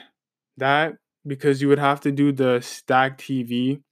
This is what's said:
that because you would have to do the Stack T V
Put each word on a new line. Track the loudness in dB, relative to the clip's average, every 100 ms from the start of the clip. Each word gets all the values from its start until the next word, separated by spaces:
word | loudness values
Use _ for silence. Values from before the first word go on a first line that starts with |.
| -20 _ _ _ _ -6
that | 0 0 0 -6 _ _ -12
because | -4 0 0
you | 2
would | 2
have | 2 0
to | -2
do | 0 0
the | 2 2 0
Stack | -2 -10 0 2 2 -2
T | -8 -6
V | -4 -2 -2 -4 _